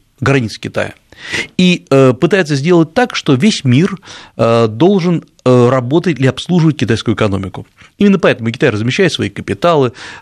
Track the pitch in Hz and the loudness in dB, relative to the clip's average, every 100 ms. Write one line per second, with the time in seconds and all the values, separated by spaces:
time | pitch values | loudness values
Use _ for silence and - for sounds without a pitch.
0 | _ _ 139 139 110 - - - 98 - | _ _ -2 0 -2 -8 -10 -6 -8 -10
1 | _ - - - - - 180 170 - 135 | _ -20 -10 -10 -6 0 0 0 0 2
2 | 131 113 170 196 151 143 156 175 156 - | 4 2 0 0 0 -2 2 2 2 0
3 | 247 - - 127 214 - 131 123 190 190 | -2 -2 -2 2 0 0 0 2 0 -4
4 | - - - - 117 117 113 113 175 196 | -16 -20 -14 -2 0 2 0 2 2 2
5 | 175 165 - _ 127 123 120 131 120 165 | 0 -2 -6 _ 2 4 4 2 0 -2
6 | 175 127 131 - - 175 160 143 101 90 | -2 -2 -2 -2 -2 0 2 0 -2 -2
7 | - 104 107 98 92 - - _ - - | -2 -2 -2 -2 -6 -12 -18 _ -14 0
8 | 202 190 185 117 113 117 151 104 117 156 | 2 2 0 -2 -4 -2 -2 -2 -2 -2
9 | 185 - 104 - - 101 175 156 123 - | -2 -2 -6 -8 -8 -2 0 2 0 -4
10 | - - | -16 -12